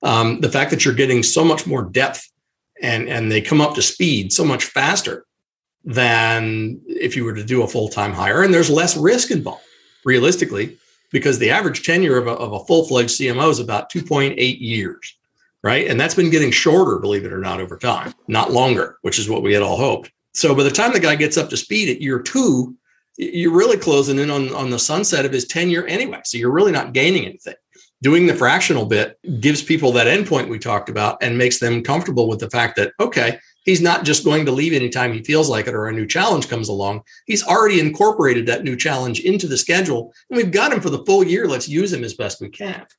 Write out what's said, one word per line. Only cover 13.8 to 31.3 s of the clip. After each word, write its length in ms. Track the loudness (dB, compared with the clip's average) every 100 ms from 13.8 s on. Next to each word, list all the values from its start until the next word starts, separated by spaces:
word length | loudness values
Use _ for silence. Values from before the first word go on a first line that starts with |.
| -4
two 120 | -8
point 320 | -2 0 0 0
eight 220 | -2 -2
years, 540 | -6 -4 -6 -10 -18 -20 _ _ _ _
right? 240 | -2 0 0
And 140 | 0
that's 140 | 0
been 160 | 2 2
getting 200 | 4 2
shorter, 480 | 2 2 4 4 0
believe 280 | -2 -4 -4
it 80 |
or 40 | -8
not, 220 | -6 -6
over 160 | -8 -6
time, 380 | -4 -4 -6 -14 -4
not 220 | -2 2
longer, 460 | 2 2 2 -2 -6
which 160 | -4 -4
is 100 | -2
what 140 | -2
we 100 | 2
had 100 | 2
all 140 | 2 0
hoped. 340 | 0 -2 -6 _ _
So 220 | -2 2
by 80 | 4
the 80 | 2
time 240 | 2 2
the 60 | 2
guy 160 | 2 2
gets 200 | 0 0
up 140 | -2
to 60 | -6
speed 320 | -4 -2 -2
at 100 | -2
year 180 | -2 -4
two, 560 | -2 0 2 2 0 -8 _ _ _ -10
y-, 120 | -8
you're 200 | -2 2
really 220 | 4 4 2
closing 420 | 2 2 2 0
in 120 | 0
on, 240 | -2 -2
on 160 | -4 -4
the 80 | -2
sunset 480 | -2 -2 0 0 0
of 60 |
his 140 | -2 -4
tenure 380 | -2 0 0
anyway. 380 | -2 -4 -4 -8
So 140 | -8 -2
you're 120 | 0
really 220 | 2 2
not 220 | 2 -2
gaining 320 | 0 2 2 -2
anything. 300 | -12 -18 -18 _ _ _ _
Doing 240 | 2 4 4
the 80 |
fractional 520 | 4 2 2 2 0 0
bit 320 | 0 0 -6 -8 0
gives 220 | 0 0
people 300 | 0 0 2
that 140 | 4 4
endpoint 420 | 2 0 -2 -2
we 100 | -8
talked 300 | -4 -4 -4
about 300 | -2 -2 -2
and 160 | -2